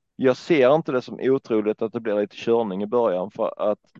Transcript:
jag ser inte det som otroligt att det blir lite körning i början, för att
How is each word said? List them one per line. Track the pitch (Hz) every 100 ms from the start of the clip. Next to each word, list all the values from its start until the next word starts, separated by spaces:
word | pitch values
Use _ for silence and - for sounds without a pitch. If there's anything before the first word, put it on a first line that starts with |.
| _ -
jag | 127 123
ser | - 160 123
inte | 151 160
det | 127
som | 120 107
otroligt | 127 135 - 110 107 107
att | 110
det | 120
blir | 113
lite | 104 104 -
körning | - 117 110 92
i | 104
början, | 120 113 90 98
för | 113 98 - 104
att | 104 _